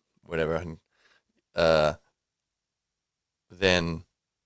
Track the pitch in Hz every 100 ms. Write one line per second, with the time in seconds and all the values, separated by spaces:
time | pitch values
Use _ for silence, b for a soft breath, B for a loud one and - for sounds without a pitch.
0 | _ _ - 82 80 80 85 80 _ _
1 | _ _ _ _ _ 87 82 80 76 73
2 | _ _ _ _ _ _ _ _ _ _
3 | _ _ _ _ _ 90 95 90 85 80
4 | - _ _ _